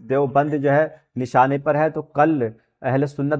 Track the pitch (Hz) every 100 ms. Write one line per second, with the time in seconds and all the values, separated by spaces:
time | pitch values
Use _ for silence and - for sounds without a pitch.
0 | 117 135 139 139 147 147 139 143 156 -
1 | _ 127 127 131 131 143 147 147 156 143
2 | 151 143 156 151 113 - _ _ 127 131
3 | 143 143 143